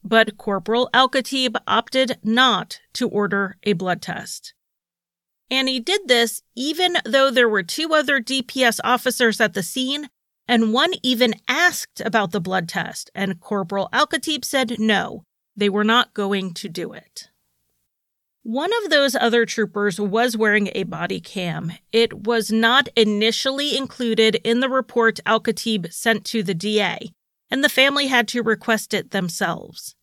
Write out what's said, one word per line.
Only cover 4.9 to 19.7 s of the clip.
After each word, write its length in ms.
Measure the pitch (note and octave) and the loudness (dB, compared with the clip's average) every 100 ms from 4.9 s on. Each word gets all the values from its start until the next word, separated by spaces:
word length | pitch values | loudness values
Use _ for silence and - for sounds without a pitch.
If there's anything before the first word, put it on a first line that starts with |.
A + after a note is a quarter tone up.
| _ _ _ _ _ _ | _ _ _ _ _ _
And 200 | C4 C4 | -2 0
he 100 | C4 | -2
did 300 | A#3 G4+ F4+ | -2 -2 4
this 340 | A#3+ A#3 - _ - | 4 4 -2 _ -8
even 400 | C4+ D#4+ F4+ F4 | -6 0 0 0
though 260 | - C4 C4+ | 0 2 4
there 180 | B3 A#3+ | 4 2
were 140 | G#3 | 2
two 320 | F3 - D#4 | -2 -6 0
other 240 | D#4 D4 C#4 | 0 2 -2
D 240 | A3+ C4+ | -2 -6
P 220 | B3+ C4+ | -4 0
S 160 | B3 A3 | 0 2
officers 580 | - B3 - A#3 A#3+ G#3 | 0 0 0 2 0 2
at 140 | A3 | 0
the 80 | - | 0
scene, 460 | F3 - B3+ D4 D4 _ _ _ - | -6 -4 -4 -4 -8 _ _ _ 0
and 240 | A#3+ A3+ | 2 4
one 220 | A#3 E4 F#4 | 2 2 0
even 320 | B3+ B3 B3 - - | -2 2 2 0 -4
asked 540 | C4+ F4 - - - | 2 2 0 -10 -8
about 320 | - A3 G3 | -2 0 0
the 80 | G3+ | -2
blood 280 | F3+ F#3 E3+ | -2 -2 -2
test, 440 | F#3+ E3 - - | -6 -6 -10 -14
and 240 | - G3 F3 | -6 -6 -6
Corporal 500 | - G#3 F3+ G3 F#3+ | -4 -4 -2 -4 -2
Al-Khatib 520 | A#3 D4 D#4+ C#4+ D4 | 0 0 0 -4 -6
said 360 | - C4+ A#3+ A#3 | -2 -2 -2 0
no, 420 | A3 G3+ - - - _ _ - | 0 2 -2 -10 -18 _ _ -2
they 120 | G3+ | 0
were 160 | G3 | 2
not 300 | G#3 A#3 - | 2 2 2
going 380 | - G3 G3+ F#3+ | -2 -2 -2 -4
to 140 | E3+ G3 | -8 -10
do 240 | E3+ D#3+ | -8 -10
it. 360 | - _ - - _ _ _ _ _ _ _ _ _ _ _ | -12 _ -20 -20 _ _ _ _ _ _ _ _ _ _ _
One 280 | A3+ A#3 E4 A#4 | -6 -4 0 -2
of 60 | G4+ | 2
those 260 | D4 C#4 B3 | 4 4 2
other 280 | A#3 A#3 | 2 2
troopers 540 | A#3 - G#3 | 0 -2 -4